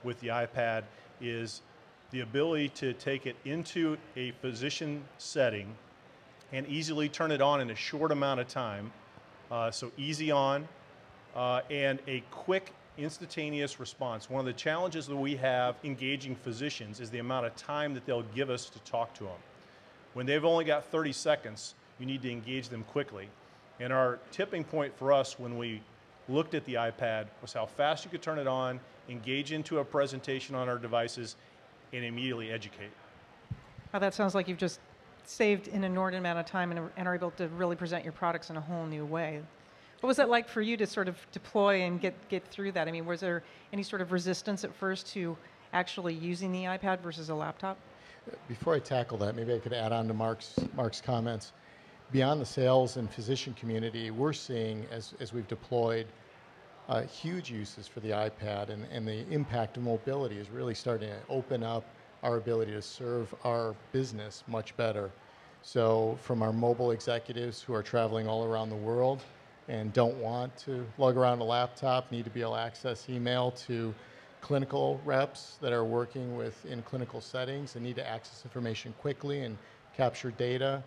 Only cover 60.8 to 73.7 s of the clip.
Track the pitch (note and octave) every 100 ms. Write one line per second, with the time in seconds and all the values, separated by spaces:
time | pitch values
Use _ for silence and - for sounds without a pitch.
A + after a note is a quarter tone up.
60.8 | - A2+ G#2+ G2+ - C3+ B2 B2+ A2+ A#2
61.8 | - - - - B2 A#2 A2+ A2+ A2 G#2+
62.8 | G#2 - B2 A#2+ A2+ - B2+ A#2 A2+ G#2+
63.8 | - C3 C3 A2 G#2 - - A2+ G#2+ -
64.8 | A#2 G#2 G2 - - - - - - B2+
65.8 | A2+ A2 A2 A2+ - A#2+ A2 A2+ A#2+ A#2+
66.8 | B2 A2+ - A#2 - A#2+ A#2+ A2 - A2+
67.8 | G#2 A#2+ A2+ A2+ A2 A2 A2+ A2+ A2 G#2+
68.8 | G#2+ A#2+ B2+ C3+ - - - - - A#2
69.8 | A2 G#2+ A#2 C3 A2 A#2+ B2+ - - B2+
70.8 | A#2 G#2+ C3 B2 B2+ B2 A2+ A#2+ B2 -
71.8 | C3+ B2+ B2+ A#2+ A#2 A2+ A2+ A2+ A2+ A2+
72.8 | C3 A#2 - B2+ A#2+ B2+ B2+ B2+ -